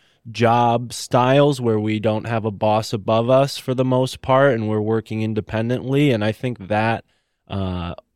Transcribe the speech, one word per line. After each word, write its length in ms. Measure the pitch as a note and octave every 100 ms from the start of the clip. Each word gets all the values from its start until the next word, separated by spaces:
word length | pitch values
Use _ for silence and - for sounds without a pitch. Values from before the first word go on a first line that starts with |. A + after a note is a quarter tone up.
| _ _ -
job 600 | A2 A#2 A#2 A#2+ A#2+ A#2+
styles 720 | - - B2+ B2 C#3 D3 C3+
where 180 | A#2+ A2
we 220 | G#2+ G#2+
don't 260 | A2 G#2+ G#2+
have 200 | A#2 G#2+
a 40 |
boss 440 | G2 G#2+ G#2+ A2
above 340 | A2 F#2+ A2+ A#2
us 300 | C3 C#3 -
for 160 | -
the 100 | B2+
most 380 | C3 B2+ C3 -
part, 320 | - C3 C#3
and 120 | A2+ G#2+
we're 140 | G#2+
working 400 | G#2+ A2+ A2 A2
independently. 920 | A2 G#2+ G2+ A2 A2+ B2 B2+ C#3 D3
And 120 | A2+
I 80 | G#2+
think 360 | G#2+ B2+ A#2+ F#2
that, 360 | G#2 A2 A2+ - _ _ _ _
uh, 480 | G2+ F#2+ F2+ F2 - _